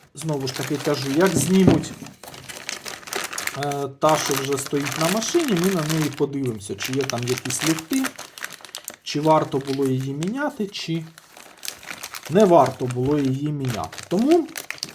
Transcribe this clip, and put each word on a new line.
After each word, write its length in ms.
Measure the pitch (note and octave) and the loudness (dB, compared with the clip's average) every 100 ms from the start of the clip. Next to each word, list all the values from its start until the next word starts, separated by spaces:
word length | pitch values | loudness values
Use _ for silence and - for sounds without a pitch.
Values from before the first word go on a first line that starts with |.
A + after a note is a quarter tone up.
| _ | _
знову 340 | C#3 D#3 C#3+ C3 | -8 -4 -2 -4
ж 100 | - | -4
таки 200 | B2+ C#3+ | -4 -2
кажу, 340 | D#3 C#3 C3+ | 0 -2 0
як 260 | C#3+ F#3 - | 2 4 4
знімуть, 540 | E3 F#3+ F3+ - - - - - - - - - - - - - - - - - - C3+ | 4 6 8 6 2 -10 -18 -18 -20 -18 -16 -14 -12 -12 -12 -14 -10 -8 -8 -8 -8 -4
е, 300 | C#3+ C#3+ C3+ C3+ | -4 -4 -6 2
та, 180 | D#3 D3+ | 4 4
що 160 | - | 2
вже 240 | C#3 C3+ C3+ | -2 -2 -2
стоїть 420 | - C#3+ C#3 D#3 | -2 -2 -2 0
на 100 | E3+ | 0
машині, 440 | G#3+ A3+ F4 D4+ | 0 0 0 2
ми 180 | E3+ F#3 | 2 2
на 120 | F#3 | 0
неї 260 | D3+ D#3+ D3 - | 0 0 0 0
подивимося, 580 | C#3 C#3 C3 G#2+ - G2 | -2 -2 -4 -4 -8 -8
чи 180 | - | -4
є 100 | C3 | -2
там 200 | C3 A#2+ | -2 -2
якісь 460 | A#2+ B2+ C3 - D#3 | -2 -2 -2 -2 0
люфти, 340 | D#3+ D#3+ - - - - - - - - - - - | 0 0 -2 -2 -8 -18 -14 -14 -14 -18 -16 -16 -16
чи 180 | - D3 | -8 0
варто 360 | D#3 D#3 D3 C#3 | 4 4 4 -2
було 280 | C#3 C3+ C3+ | -2 0 0
її 260 | C3 C3+ | 0 -2
міняти, 540 | C#3+ F3 C4+ D4 - G3 | -4 -4 -2 -4 -4 -6
чи 360 | - - E3 D#3+ - _ - - - - - - - - - - | -6 -4 -4 -6 -16 _ -20 -20 -16 -14 -14 -14 -14 -14 -14 2
не 160 | F3 G3+ | 6 8
варто 400 | E3+ B2+ - B2 | 8 6 2 -4
було 340 | B2 C3 D3 | 0 0 2
її 320 | C3+ C3+ D3 | 2 0 -2
міняти. 460 | D3 B2+ G#2 D#2+ - - | -2 -4 -4 -8 -10 -4
Тому, 400 | F3+ C4+ E4+ C#4 - - - - | 2 4 4 2 -8 -12 -12 -10